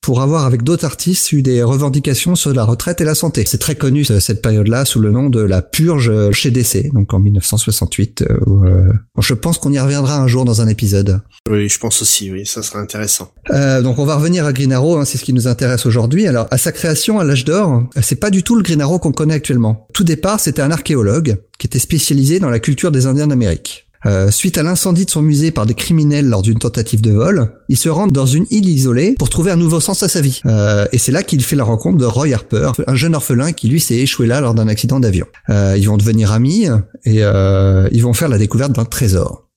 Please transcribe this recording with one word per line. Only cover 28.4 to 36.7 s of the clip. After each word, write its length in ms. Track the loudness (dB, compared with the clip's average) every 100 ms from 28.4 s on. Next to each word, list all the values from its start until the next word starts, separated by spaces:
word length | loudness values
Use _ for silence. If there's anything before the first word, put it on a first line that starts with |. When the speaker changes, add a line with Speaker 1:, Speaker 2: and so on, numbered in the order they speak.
| 0
Speaker 1:
île 180 | 0 2
isolée 460 | 2 0 0 0
pour 160 | 0 -2
trouver 220 | 0 0
un 40 | 2
nouveau 220 | 2 0
sens 220 | -2 -2
à 80 | -2
sa 120 | 0
vie. 200 | -2 -2 -2
Euh, 400 | 0 2 0 0
et 60 | 0
c'est 140 | 0
là 100 | -2
qu'il 220 | 0 -2
fait 120 | 0 -2
la 80 |
rencontre 360 | 0 -2 0 0
de 60 | 0
Roy 280 | 0 0
Harper, 380 | -2 -2 -2 -2 -2 -2
un 80 | 0
jeune 180 | 0
orphelin 380 | -2 0 0 0
qui, 160 | -2 0
lui, 120 | 0
s'est 180 | 0 0
échoué 280 | 0 0 0
là 160 | 0
lors 140 | 0 0
d'un 120 | 0
accident 320 | 0 0 0
d'avion. 280 | 2 0 -4 -10 -2
Euh, 240 | 0 2 2
ils 100 | 2
vont 100 | 2
devenir 340 | 2 2 2
amis 340 | 2 2 2 2